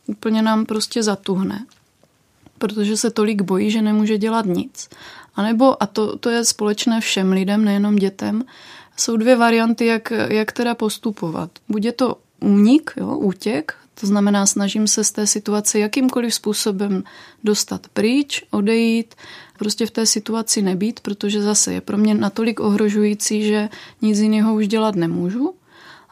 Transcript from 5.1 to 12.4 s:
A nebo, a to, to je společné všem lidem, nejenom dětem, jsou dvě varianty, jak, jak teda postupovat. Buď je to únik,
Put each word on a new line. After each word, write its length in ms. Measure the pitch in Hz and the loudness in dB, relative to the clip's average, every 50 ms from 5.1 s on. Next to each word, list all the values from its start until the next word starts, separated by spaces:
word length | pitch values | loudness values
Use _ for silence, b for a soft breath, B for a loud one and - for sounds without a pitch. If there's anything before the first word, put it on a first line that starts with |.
| B B B B B | B B B B B
A 60 | - 202 | -2 -2
nebo, 400 | 220 233 220 262 269 - - 208 | 0 2 4 4 4 4 2 0
a 20 | |
to, 300 | 196 - 220 214 208 - | -4 -2 -2 -4 -2 -4
to 120 | - - 233 | -4 -2 -2
je 160 | 233 233 233 | 0 0 0
společné 560 | - - - 214 208 208 208 - 240 226 226 | -2 -2 -2 -2 -2 -2 -2 0 0 0 0
všem 300 | 220 - - 202 190 190 | 0 -2 0 0 2 2
lidem, 340 | 190 190 190 190 202 214 220 | 2 2 2 0 2 2 2
nejenom 300 | 202 202 202 208 208 208 | 2 2 2 2 2 2
dětem, 480 | 202 190 190 196 - 214 208 208 220 262 - B B B B B B B B B | 2 2 0 -2 -4 -4 -4 -4 -4 -6 -8 B B B B B B B B B
jsou 200 | - - - 233 | -6 -4 -2 0
dvě 180 | 220 220 247 254 | 2 4 4 4
varianty, 500 | 233 233 233 226 226 226 226 226 - 233 | 6 6 4 4 4 2 2 0 2 2
jak, 280 | 233 226 220 226 - 233 214 214 | 2 0 0 -2 -4 -4 -2 -2
jak 240 | - 214 214 220 214 | 0 0 0 0 -2
teda 240 | - - 240 240 233 | -2 -2 -2 -2 -2
postupovat. 760 | - 220 214 - - - 226 202 - 190 165 160 - 170 170 - - _ - | -2 -2 -4 -4 -4 -6 -6 -6 -6 -6 -6 -6 -6 -8 -10 -12 -12 _ -6
Buď 160 | 208 214 202 | -4 -2 -2
je 60 | 233 | -2
to 260 | 233 - 262 226 - - _ _ _ | 0 0 0 -2 -2 -4 _ _ _
únik, 520 | - | -2